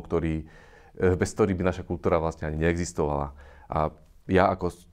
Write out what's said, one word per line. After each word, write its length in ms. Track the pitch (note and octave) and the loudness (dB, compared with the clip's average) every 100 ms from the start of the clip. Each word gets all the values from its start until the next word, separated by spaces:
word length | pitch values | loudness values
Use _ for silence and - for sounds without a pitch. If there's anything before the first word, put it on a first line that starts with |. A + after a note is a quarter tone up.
| - | 0
ktorí, 280 | E2+ D#2+ D#2+ D#2 - - - - - | -2 -2 -4 -6 -16 -20 -20 -20 -2
e, 160 | F#2 | 0
bez 160 | F2+ F#2 | 2 0
ktorých 240 | - G#2 F#2 | 2 0 2
by 60 | F2+ | -2
naša 160 | F2 - | -2 -6
kultúra 320 | E2+ G2 E2+ | -4 0 2
vlastne 320 | D#2+ D#2+ D#2+ | 0 -4 -6
ani 120 | D2+ D#2+ | 0 0
neexistovala. 680 | E2+ E2+ - D2+ C#2+ C#2+ - - - - | 0 -2 -2 -2 -2 -4 -8 -20 -20 -8
A 240 | D#2 D#2 - - - - | -2 -2 -4 -18 -16 0
ja 240 | F#2 G2 | 4 4
ako 160 | F#2 F2 | 2 -4
s-, 160 | - - | -6 -16